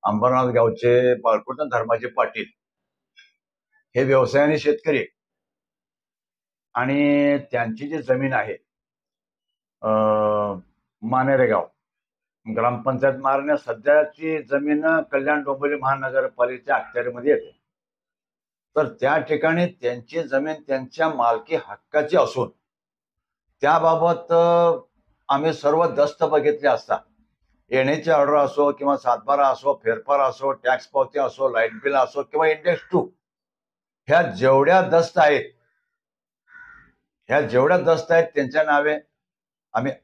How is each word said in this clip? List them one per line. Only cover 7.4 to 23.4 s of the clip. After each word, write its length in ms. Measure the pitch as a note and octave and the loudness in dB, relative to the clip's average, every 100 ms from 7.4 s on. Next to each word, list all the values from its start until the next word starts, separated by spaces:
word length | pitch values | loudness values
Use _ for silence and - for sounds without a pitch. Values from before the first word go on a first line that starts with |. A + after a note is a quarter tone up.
| C#3 A#2+ A#2 A2 C#3+ | -4 -6 -4 -6 -8
जी 100 | D#3 | -8
जमीन 360 | B2 B2+ C3+ | -2 -2 0
आहे, 200 | B2+ G#2+ F#2+ _ _ _ _ _ _ _ _ _ _ _ _ | -2 -4 -10 _ _ _ _ _ _ _ _ _ _ _ _
अं, 760 | A2 A2 G#2+ G#2+ G#2+ G#2 G#2 F#2+ - _ _ _ | -2 0 2 2 0 0 -2 -6 -14 _ _ _
मानेरेगाव 680 | A2 C3 C3 C3+ B2 G2+ D#2+ _ _ _ _ _ _ _ A2+ A2+ | -4 -2 0 2 2 0 -2 _ _ _ _ _ _ _ -10 -2
ग्रामपंचायत 580 | A#2+ A#2+ A#2 C3 C3+ C3 | -2 -2 -4 0 -2 0
मारण्या, 420 | C3+ C#3 C#3+ D3 | -2 -2 -2 -4
सध्याची 840 | - A2+ C#3+ D3+ D3+ D3+ D#3+ D#3 | -4 -6 2 2 2 -4 -6 -6
जमीन 580 | A#2 C#3 D3 D3+ D#3+ D#3+ | -4 -4 0 0 0 0
कल्याण 420 | - C#3 C#3 D3 | -2 -4 -2 -2
डोंबिवली 320 | C#3 C3+ C#3+ D3 | -2 -4 -4 -4
महानगरपालिकेच्या 1000 | C3+ C3 C3 C3 B2+ - B2 B2+ C#3+ C3 | -4 -4 -4 -4 -4 -2 -4 -4 -4 -4
अखत्यारीमध्ये 560 | - A#2+ A#2+ A#2+ C3+ | -4 -6 -6 -6 -2
येते. 300 | C3 - _ _ _ _ _ _ _ _ _ _ _ _ - | -2 -2 _ _ _ _ _ _ _ _ _ _ _ _ -2
तर 120 | C#3 | -2
त्या 300 | - C3 D#3 | -2 0 0
ठिकाणी 480 | - D3+ D#3+ E3 F3 | -2 -2 0 0 -2
त्यांची 580 | - A#2+ A#2+ A#2 D#3+ | -2 -6 -6 -8 -8
जमीन 320 | D3 C3+ D3+ D#3 C#3+ | -4 -4 -4 -8 -6
त्यांच्या 420 | C3 B2+ - D#3+ | -6 -6 -4 -4
मालकी 460 | C#3+ A#2 A2+ A2+ D#3+ | 0 0 0 -2 -6
हक्काची 600 | - G2+ _ D3+ D3+ E3+ | -6 -20 _ -2 2 2
असून 320 | B2 C3 A2+ _ _ _ _ _ _ _ _ _ | 2 -2 -8 _ _ _ _ _ _ _ _ _